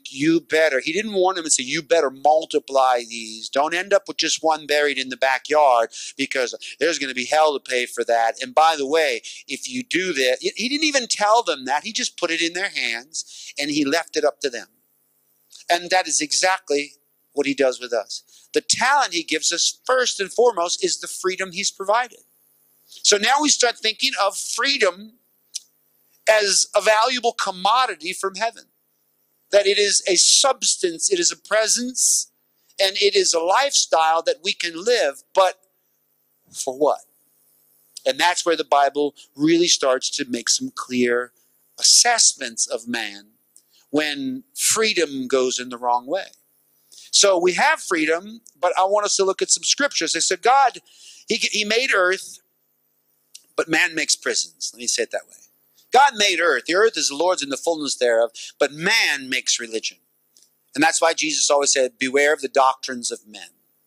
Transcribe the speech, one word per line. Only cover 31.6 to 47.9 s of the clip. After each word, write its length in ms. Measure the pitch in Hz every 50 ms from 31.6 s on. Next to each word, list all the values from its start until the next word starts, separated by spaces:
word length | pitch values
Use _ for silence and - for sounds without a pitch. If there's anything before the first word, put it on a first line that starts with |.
| 220 208 - 226 247 254 254 - - - - - - - _ _ _ _ _ _ _ _ _ -
and 140 | 196 190 196 196
it 180 | 202 202 196
is 180 | 202 180 - -
a 60 | 165
lifestyle 840 | 165 175 196 240 277 285 - - - - 180 165 160 160 165 165 165
that 140 | 175 160 143 170
we 100 | 202 208
can 300 | - - 170 165 160 196
live, 400 | 233 247 220 170 143 139 - - _ -
but 240 | 190 190 180 - _ _ _ _ _ _ _ _ _ _ _ _ _ _ _ _ _ _ _
for 240 | - - - 135 127
what? 260 | 135 147 139 110 - - _ _ _ _ _ _ _ _ _ _ _ _ _ _ _ _ _ - - -
And 140 | 131 131 139
that's 260 | 160 175 175 - -
where 100 | 175 165
the 80 | 156 156
Bible 520 | - 143 143 143 139 139 143 147 143 - - - _ _
really 320 | 135 147 160 170 165 - -
starts 420 | - - 147 135 127 131 - - - -
to 80 | 139
make 240 | 120 123 117 110 -
some 220 | - - 131 131 -
clear 600 | - - - 127 123 123 120 120 120 123 123 _ _ _ _ _ _ _ _ _ -
assessments 880 | - - - - - 240 240 220 - - - - 135 117 113 - - -
of 200 | 139 113 117 120
man 400 | 120 117 110 104 101 101 101 104 _ _ _ _ _ - _ _ _ _ _ _
when 540 | 139 147 151 151 143 143 135 131 127 135 - _ -
freedom 720 | - - - - 214 220 214 208 175 160 147 139 135 127 123
goes 320 | 135 131 127 127 123 -
in 100 | 123 127
the 80 | 123 117
wrong 300 | 123 120 120 120 123 131
way. 200 | 170 190 - - _ _ _ _ _ _ _ _ _ _ _ _ - - - -
So 260 | - - - 202 190 175
we 160 | 175 180 175
have 260 | 185 240 294 320 302
freedom, 600 | - -